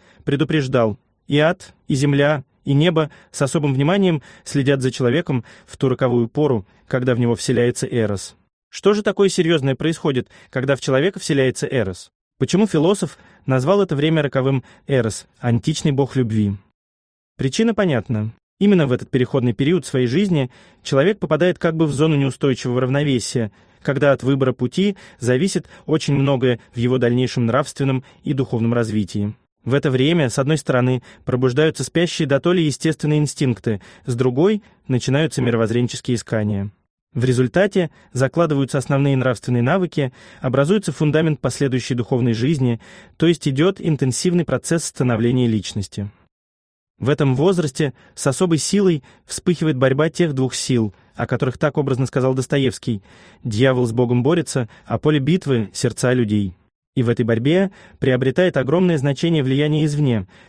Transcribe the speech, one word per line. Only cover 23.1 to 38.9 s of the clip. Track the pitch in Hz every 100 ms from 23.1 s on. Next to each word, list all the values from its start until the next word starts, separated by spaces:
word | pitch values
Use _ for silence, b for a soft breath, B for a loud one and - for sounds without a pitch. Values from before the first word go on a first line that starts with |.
| 127 - 127 110 b b b
когда | - 135 143
от | 131
выбора | 127 139 131
пути | 123 127 - 202 196 B B
зависит | 120 127 185 170 - B
очень | B 151 -
многое | 139 139 135 127 120 b
в | 120
его | 120 127
дальнейшем | 120 123 127 - 117
нравственном | 123 151 - 139 131 b b
и | -
духовном | 139 127 117 117
развитии. | 120 110 107 98 107 101 - _ _
В | -
это | 139 151
время, | 127 139 170 131
с | -
одной | 135 156
стороны, | - 131 127 127 B B
пробуждаются | - 127 127 123 156 -
спящие | 131 165 175 - 151
дотоле | 139 170 185
естественные | 156 - 160 151 151 151
инстинкты, | 151 - 135 113 - 101 B B B
с |
другой — | 120 127 123 190 214 b b -
начинаются | 127 - 139 160 -
мировоззренческие | 120 113 113 117 120 - -
искания. | 120 - 113 104 101 101 - _ _ _
В | -
результате | 127 123 127 175 196 190 160 b b
закладываются | 123 131 - 170 143 131 143
основные | -